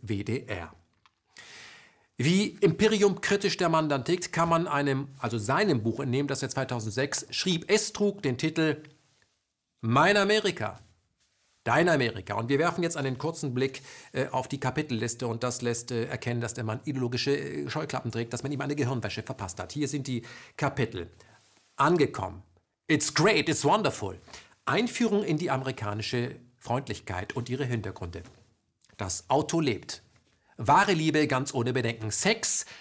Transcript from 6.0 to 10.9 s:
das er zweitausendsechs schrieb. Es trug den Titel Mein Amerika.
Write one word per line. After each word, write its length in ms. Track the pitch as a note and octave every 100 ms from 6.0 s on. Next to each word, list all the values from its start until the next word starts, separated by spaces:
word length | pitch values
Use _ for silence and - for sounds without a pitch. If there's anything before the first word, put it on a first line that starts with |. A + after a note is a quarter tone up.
| C3 C3 C#3+
das 160 | C#3
er 60 | C3+
zweitausendsechs 800 | C3+ C3 A#2+ G#2+ A2 C#3+ - -
schrieb. 360 | - F#3+ E3+ -
Es 240 | G#3 -
trug 280 | - G3+ G3+
den 160 | C#3 B2
Titel 460 | D#3+ E3 D#3 C#3+ - _ _ _ _ _ _ _ _ -
Mein 360 | A2+ C3 F3+ G#3
Amerika. 640 | G3 G#3+ G#3 F3 G#2 - -